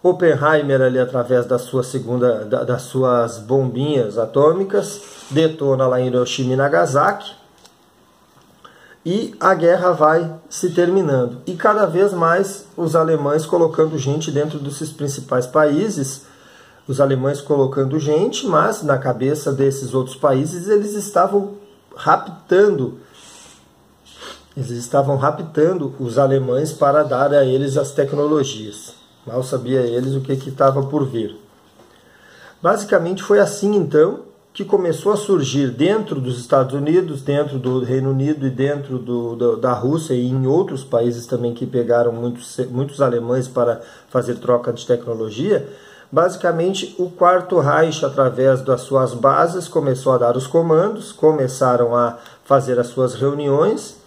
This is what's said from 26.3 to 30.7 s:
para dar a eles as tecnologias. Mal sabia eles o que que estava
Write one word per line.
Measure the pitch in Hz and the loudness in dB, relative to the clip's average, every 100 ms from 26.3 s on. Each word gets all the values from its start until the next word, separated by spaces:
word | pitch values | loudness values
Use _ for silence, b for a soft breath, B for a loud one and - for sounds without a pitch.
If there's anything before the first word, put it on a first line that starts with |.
| 135 123 127 156 | 2 0 -2 -2
para | - 143 147 | 0 2 4
dar | 147 127 139 | 2 2 2
a | 143 135 | 4 4
eles | 131 139 135 | 2 0 -2
as | 139 | -2
tecnologias. | - 135 147 147 151 135 110 107 104 - - _ _ | -2 -2 0 0 0 0 -6 -12 -16 -20 -20 _ _
Mal | - 120 | -8 -6
sabia | 131 131 120 131 | -4 -6 0 0
eles | 120 120 131 139 | 0 -2 -2 -4
o | |
que | 135 135 | -2 -6
que | 135 | -6
estava | 135 135 | 2 2